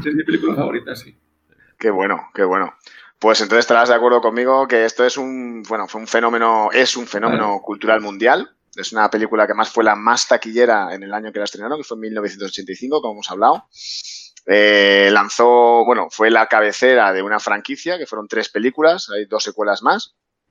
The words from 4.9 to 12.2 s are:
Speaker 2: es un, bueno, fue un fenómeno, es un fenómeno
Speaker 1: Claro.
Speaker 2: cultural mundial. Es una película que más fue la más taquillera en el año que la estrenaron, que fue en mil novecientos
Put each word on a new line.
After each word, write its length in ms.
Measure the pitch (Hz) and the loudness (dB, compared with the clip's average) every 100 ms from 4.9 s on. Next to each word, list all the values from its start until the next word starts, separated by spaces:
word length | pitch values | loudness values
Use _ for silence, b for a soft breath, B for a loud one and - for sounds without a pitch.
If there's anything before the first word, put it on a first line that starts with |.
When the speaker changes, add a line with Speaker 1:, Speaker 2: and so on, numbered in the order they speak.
| - 123 | 0 -2
Speaker 2:
es 120 | 139 | 0
un, 460 | 131 131 123 113 | -8 -10 -12 -14
bueno, 240 | 104 110 98 | -8 -8 -8
fue 140 | 110 | -10
un 60 | 113 | -2
fenómeno, 600 | 117 117 117 117 110 107 | 0 0 2 2 2 2
es 260 | 117 127 127 | 2 0 -2
un 100 | 117 | -8
fenómeno 360 | 101 113 113 | -4 -2 -2
Speaker 1:
Claro. 180 | 107 98 | -4 -6
Speaker 2:
cultural 400 | - 98 107 110 | -8 -6 0 0
mundial. 540 | 104 98 113 156 - _ _ - | 0 -2 2 2 -2 _ _ -14
Es 160 | 92 | -10
una 180 | 110 107 | -2 0
película 380 | 110 107 110 104 | 0 -2 0 0
que 60 | |
más 160 | 104 110 | 0 -2
fue 140 | - | 0
la 120 | 110 104 | 0 2
más 320 | 107 120 - | 0 -2 0
taquillera 680 | 123 110 113 120 110 92 | -2 0 0 2 2 -2
en 100 | 95 | -10
el 100 | 98 | -10
año 180 | 107 110 | -10 -8
que 80 | 104 | -8
la 60 | 104 | -8
estrenaron, 320 | - 107 151 | -8 -10 -10
que 60 | |
fue 120 | 143 113 | -10 -12
en 60 | |
mil 120 | 110 | -8
novecientos 360 | 110 | -6